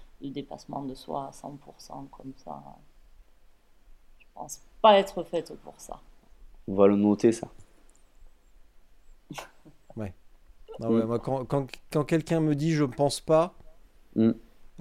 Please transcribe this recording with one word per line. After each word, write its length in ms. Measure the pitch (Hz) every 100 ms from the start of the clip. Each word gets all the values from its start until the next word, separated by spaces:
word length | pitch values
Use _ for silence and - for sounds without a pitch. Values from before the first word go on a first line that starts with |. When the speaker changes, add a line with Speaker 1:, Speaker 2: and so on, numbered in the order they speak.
| - -
Speaker 1:
de 80 | 139
dépassement 540 | 139 135 - - 143
de 120 | 139
soi 340 | 131 - 143 139
à 40 |
cent 200 | - - 143
pour 120 | 147 -
cent 280 | - 139 139
comme 220 | - 135 -
ça. 260 | - 101 139 - - - - - - - - - _ - - - - -
Je 60 | -
pense 260 | - 156 - - -
pas 160 | 220 202
être 240 | 190 180
faite 320 | 175 170 160 -
pour 120 | - -
ça. 220 | - - - - _ - - - -
Speaker 2:
On 60 |
va 120 | 98 101
le 100 | 101
noter, 360 | 104 101 117
ça. 160 | 110 - - - - - _ - - - - _ - - - - - - - - - - - - - - 113
Speaker 3:
Ouais. 180 | 101 - - - - - - -
Non, 80 | 117
ouais, 120 | 113
Speaker 2:
Mm. 20 | 113
Speaker 3:
moi, 120 | 117
quand, 260 | - 135
quand, 220 | 120 143 127 - -
quand 140 | 156
quelqu'un 360 | 143 165 - 165
me 140 | 156
dit « 180 | 143 160
je 100 | 151
pense 360 | 139 117 143 -
pas », 340 | - 160 180 - - - - - - -
Speaker 2:
Mm. 160 | 113 - - - - -